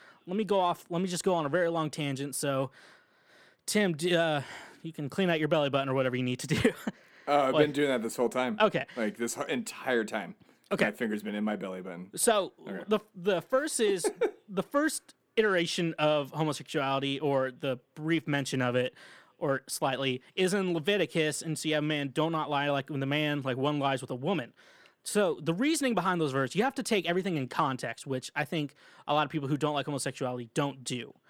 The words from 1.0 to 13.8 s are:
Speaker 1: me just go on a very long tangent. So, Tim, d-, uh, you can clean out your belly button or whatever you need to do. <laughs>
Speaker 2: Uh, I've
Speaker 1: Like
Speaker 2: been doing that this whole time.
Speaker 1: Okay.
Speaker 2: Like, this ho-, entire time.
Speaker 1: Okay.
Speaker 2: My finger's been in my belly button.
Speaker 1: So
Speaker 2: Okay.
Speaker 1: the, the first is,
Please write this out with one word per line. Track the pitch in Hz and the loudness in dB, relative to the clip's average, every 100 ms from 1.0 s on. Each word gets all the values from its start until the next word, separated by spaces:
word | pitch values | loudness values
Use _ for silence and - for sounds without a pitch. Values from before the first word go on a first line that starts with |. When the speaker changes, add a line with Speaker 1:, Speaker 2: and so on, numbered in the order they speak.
Speaker 1:
me | 185 | -2
just | 175 | 0
go | 196 175 | 2 2
on | 143 | 2
a | |
very | 170 170 | 2 2
long | 165 151 | 0 -2
tangent. | - 143 135 139 | -2 -4 -2 -4
So, | - 143 135 135 - - - _ _ _ - - _ - | -4 -2 0 -2 -6 -20 -20 _ _ _ -20 -20 _ -2
Tim, | 214 196 151 | 2 2 2
d-, | 175 170 | 2 2
uh, | 165 147 123 - - - | 2 0 -4 -10 -18 -16
you | 165 | -14
can | 160 143 | -8 -6
clean | - 185 | 0 2
out | 160 | 2
your | 151 | 2
belly | 160 139 | 2 2
button | 135 139 | 0 0
or | |
whatever | 131 131 127 | 0 2 0
you | |
need | 127 123 | -2 -2
to | - | -2
do. | 117 226 - | 2 2 0
<laughs> | - - - - - | -6 -10 -16 -10 2
Speaker 2:
Uh, | 143 135 | 4 4
I've | |
Speaker 1:
Like | 151 147 | 4 4
Speaker 2:
been | |
doing | 143 143 | 6 6
that | 127 | 6
this | 113 - | 2 0
whole | 117 | 0
time. | 127 127 107 | 2 0 4
Speaker 1:
Okay. | 214 170 131 - | 4 2 -4 -2
Speaker 2:
Like, | 107 101 | -2 -2
this | 117 - | -4 -4
ho-, | |
entire | - 135 110 - 135 120 | -4 -4 -4 -6 0 0
time. | 104 110 87 - - _ _ | 0 -4 -6 -10 -20 _ _
Speaker 1:
Okay. | 202 131 | -2 0
Speaker 2:
My | |
finger's | - 113 104 | 0 -4 -4
been | 104 104 | -4 -4
in | |
my | 107 104 | -2 -2
belly | 98 92 | -6 -8
button. | 92 87 92 - | -10 -12 -12 -2
Speaker 1:
So | 240 214 170 - - | 2 2 0 -8 -12
Speaker 2:
Okay. | 190 - | -12 -2
Speaker 1:
the, | 208 - | -2 -2
the | 190 180 175 | -6 0 0
first | - 262 302 | 0 0 0
is, | - | 0